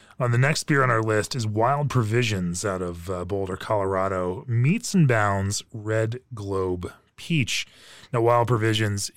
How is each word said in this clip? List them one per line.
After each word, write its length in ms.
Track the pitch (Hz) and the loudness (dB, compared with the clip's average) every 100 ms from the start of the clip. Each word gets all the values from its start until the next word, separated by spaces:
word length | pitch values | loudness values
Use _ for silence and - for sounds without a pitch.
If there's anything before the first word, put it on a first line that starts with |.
| - - | -14 -4
On 140 | 123 | 0
the 60 | 120 | 2
next 260 | 135 156 | 2 0
beer 180 | - 143 | 0 2
on 80 | 127 | 4
our 140 | 113 | 2
list 320 | 110 107 - 135 | 2 0 0 -4
is 100 | 110 | -2
Wild 440 | 107 120 143 143 | 0 2 2 0
Provisions 760 | 127 107 117 117 98 87 87 | 0 2 0 0 0 -2 -4
out 180 | 104 92 | -4 -4
of, 280 | 87 85 87 | -4 -6 -6
uh, 160 | 90 90 | -6 -4
Boulder, 320 | 98 95 92 | -4 -4 -6
Colorado. 880 | - 107 95 95 95 92 90 92 123 | -2 -2 0 0 0 0 -2 -4 -2
Meats 460 | 117 131 226 - | 2 2 2 2
and 160 | 196 139 | 4 6
Bounds 520 | 113 104 98 98 101 - | 6 4 2 -2 -4 -8
Red 480 | 110 104 110 113 120 - | -10 -4 -2 -2 -4 -12
Globe 580 | 110 98 95 92 90 90 - _ - | -10 -4 -2 -2 -4 -8 -14 _ -14
Peach. 520 | - 160 117 - - - - - - | -2 -2 0 -4 -8 -16 -20 -20 -6
Now, 80 | 120 | 0
Wild 260 | 117 120 117 | 4 4 2
Provisions 640 | 117 110 107 107 101 - | 2 0 0 -2 -4 -8